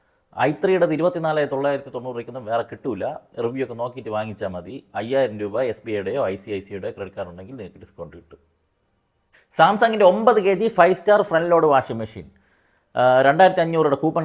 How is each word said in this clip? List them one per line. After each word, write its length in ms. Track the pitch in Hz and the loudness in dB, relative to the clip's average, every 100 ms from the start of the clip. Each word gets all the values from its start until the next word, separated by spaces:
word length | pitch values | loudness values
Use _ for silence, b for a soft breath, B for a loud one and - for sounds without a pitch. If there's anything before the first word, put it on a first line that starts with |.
| _ _ _ - 127 | _ _ _ -4 -2
ഐ 40 | 151 | -2
ത്രീയുടേത് 300 | 190 185 170 151 | 0 2 0 0
ഇരുപത്തിനാല് 460 | 175 175 160 151 143 | -2 -2 -2 -2 -2
തൊള്ളായിരത്തി 380 | 139 139 139 135 | -2 -2 -4 -6
തൊണ്ണൂറ് 200 | 127 127 | -12 -10
രൂപയ്ക്കൊന്നും 300 | 120 120 123 107 | -10 -10 -12 -6
വേറെ 140 | 117 113 | -4 -4
കിട്ടൂല. 340 | - 143 101 113 156 _ - | -10 -8 -6 -6 -10 _ -8
റിവ്യൂ 180 | 117 131 123 | -6 -4 -8
ഒക്കെ 100 | 117 | -6
നോക്കിയിട്ട് 280 | 123 127 113 107 | -10 -10 -8 -6
വാങ്ങിച്ചാൽ 340 | 110 98 98 90 | -6 -8 -10 -10
മതി. 180 | 87 117 - 98 | -12 -16 -14 -10
അയ്യായിരം 360 | 110 135 127 104 | -4 -2 -2 -4
രൂപ 200 | 104 107 127 | -6 -4 -6
എസ് 120 | 107 113 | -6 -8
ബി 60 | 107 | -6
ഐയുടെയോ 220 | 95 135 107 | -6 -4 -4
ഐ 20 | 98 | -6
സി 80 | - 98 | -8 -10
ഐ 40 | 92 | -10
സിയുടെ 240 | 98 95 - | -12 -12 -12
ക്രെഡിറ്റ് 220 | 95 - | -14 -12
കാർഡ് 120 | 90 | -14
ഉണ്ടെങ്കിൽ 240 | 87 95 131 | -14 -18 -16
നിങ്ങൾക്ക് 200 | 92 92 | -16 -18
ഡിസ്കൗണ്ട് 300 | 92 - 80 85 | -20 -18 -18 -18
കിട്ടും. 220 | - - _ _ _ _ _ _ _ _ _ b b - | -20 -20 _ _ _ _ _ _ _ _ _ b b 2
Samsung-ൻ്റെ 480 | 165 208 233 220 190 | 4 4 2 6 6
ഒമ്പത് 260 | 202 254 220 | 6 4 4
കെ 80 | 190 185 | 4 2
ജി 80 | 220 220 | 0 4
ഫൈവ് 200 | 175 185 | 4 4
സ്റ്റാർ 220 | 208 208 196 | 4 4 4
ഫ്രണ്ട് 200 | 165 170 | 0 2
ലോഡ് 160 | 170 160 | 4 4
വാഷിംഗ് 280 | 135 - 113 | 4 0 -6
മെഷീൻ, 240 | 110 104 73 _ _ _ _ _ _ 120 | -10 -12 -18 _ _ _ _ _ _ 0
ആ, 20 | 127 127 135 | 4 4 4
രണ്ടായിരത്തി 360 | 151 190 185 | 6 6 4
അഞ്ഞൂറ് 200 | 165 165 156 | 0 2 2
രൂപയുടെ 120 | 139 | 2
കൂപ്പൺ 180 | 156 160 | 0 -2